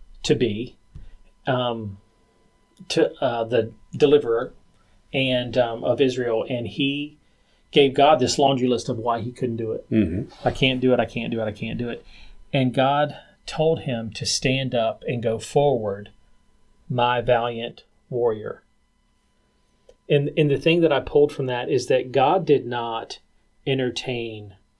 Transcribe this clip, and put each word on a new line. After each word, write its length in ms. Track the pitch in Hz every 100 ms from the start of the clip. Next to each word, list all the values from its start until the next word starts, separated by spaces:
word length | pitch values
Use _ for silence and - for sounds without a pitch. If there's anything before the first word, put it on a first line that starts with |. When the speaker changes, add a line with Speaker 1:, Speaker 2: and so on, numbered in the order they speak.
| - -
Speaker 1:
to 100 | -
be, 420 | 175 120 104 123 - _ - - - - _ -
um, 520 | 127 123 117 107 95 _ _ _ _ _ _ _ _ -
to, 240 | - 160 -
uh, 220 | 135 117
the 280 | 113 120 113 - - -
deliverer 560 | 147 143 117 113 127 - _ _ _ _ _
and, 420 | 139 131 127 123 123
um, 280 | 120 113
of 160 | 127 120
Israel, 440 | 135 127 120 113 110
and 180 | 123 113
he 500 | 95 139 143 147 - _ _ _ _ _
gave 240 | 156 139
God 240 | 127 139 156
this 180 | 123 -
laundry 300 | 139 135 123
list 200 | 117 -
of 100 | 113
why 220 | 113 117
he 120 | 110
couldn't 240 | 123 127 113
do 160 | 110
it. 180 | 110 -
Speaker 2:
Mm-hmm. 400 | 113 90 87 135 - 123
Speaker 1:
"I 40 |
can't 300 | - 135 127
do 120 | 127
it, 80 | 120
I 60 | 113
can't 240 | - 117
do 100 | 113
it, 40 |
I 80 | 107
can't 260 | 104 113 113
do 100 | 120
it." 160 | 113 - - - - -
And 220 | 139 127
God 420 | 120 131 143 147 - - _ -
told 340 | - 160 165
him 300 | - 120 113
to 160 | - -
stand 480 | - 135 131 131
up 280 | 123 113 - -
and 160 | 123
go 160 | 113 110
forward, 720 | - 147 143 123 107 101 104 _ _ _ _ _ _ _ -
"My 300 | 123 120 123
valiant 640 | 113 120 120 117 120 - _ _ -
warrior." 520 | 123 120 107 107 - _ _ _ _ _ _ _ _ _ _ _ _ _ _ -
And, 220 | 147 143 -
and 140 | 151
the 80 | 139
thing 220 | 165 170
that 120 | 165
I 80 | 135
pulled 320 | - 147 147
from 140 | - 131
that 240 | 123 123
is 160 | 139 -
that 260 | 131 127
God 320 | 131 135 185
did 220 | 156 139 120
not 540 | 120 117 113 - - _ _ _ _ -
entertain 920 | 135 127 - - 120 117 107 104 95 _ _